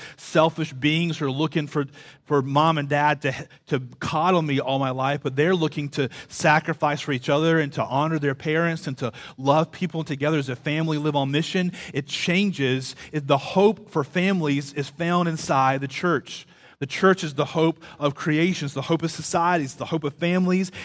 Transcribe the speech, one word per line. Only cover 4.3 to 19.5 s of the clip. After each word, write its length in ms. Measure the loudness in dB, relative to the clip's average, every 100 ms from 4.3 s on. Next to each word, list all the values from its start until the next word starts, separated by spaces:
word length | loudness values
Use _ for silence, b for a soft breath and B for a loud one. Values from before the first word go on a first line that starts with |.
| 2
me 180 | 2 0
all 180 | 0 0
my 120 | 0
life, 300 | -2 -2 -2
but 140 | -2 0
they're 200 | 2 2
looking 320 | 0 -2 -6
to 220 | -2 -4 B B
sacrifice 720 | 0 4 4 2 -2 0 -2
for 120 | -2
each 180 | -2 2
other 280 | 2 4 2
and 140 | 0
to 100 | -2
honor 360 | -2 0 0 0
their 160 | -2
parents 520 | -2 -2 0 0 -2 -6
and 120 | -6
to 120 | -6 -6 B B
love 340 | 2 4 2
people 320 | -2 -6 -4
together 320 | -6 -2 0 0
as 140 | -2
a 60 | -4
family, 420 | -4 -2 0 0
live 180 | 0 0
on 140 | 0
mission. 420 | 0 0 -2 -2 -4 B
It 120 | -8 -6
changes. 880 | -4 0 2 2 0 0 0 -4 -12 B
It, 160 | -4 0
the 120 | 0
hope 500 | 2 4 4 4 -4
for 160 | -4
families 720 | -2 0 0 2 0 0 -2
is 160 | -6 -8
found 400 | -4 0 2 2
inside 500 | -2 0 2 4 2
the 80 | -2
church. 580 | -4 0 0 -2 -14 -18 b b b
The 80 | -8
church 360 | 2 4 4
is 120 | 0
the 100 | -2
hope 360 | -2 2 2 0 B B
of 160 | -2 -2
creations, 580 | 0 2 2 0 -4
the 80 | -4
hope 220 | -2 0
of 80 | -2
societies, 640 | -6 -2 0 2